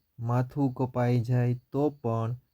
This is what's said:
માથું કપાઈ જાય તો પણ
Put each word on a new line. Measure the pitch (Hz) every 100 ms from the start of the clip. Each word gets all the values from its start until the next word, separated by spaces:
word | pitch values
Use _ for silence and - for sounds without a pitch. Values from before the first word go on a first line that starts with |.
| _ -
માથું | 117 123 127 147 139
કપાઈ | 127 123 123 123 123
જાય | 113 123 123 123 -
તો | 135 147
પણ | 147 117 113 113 123 _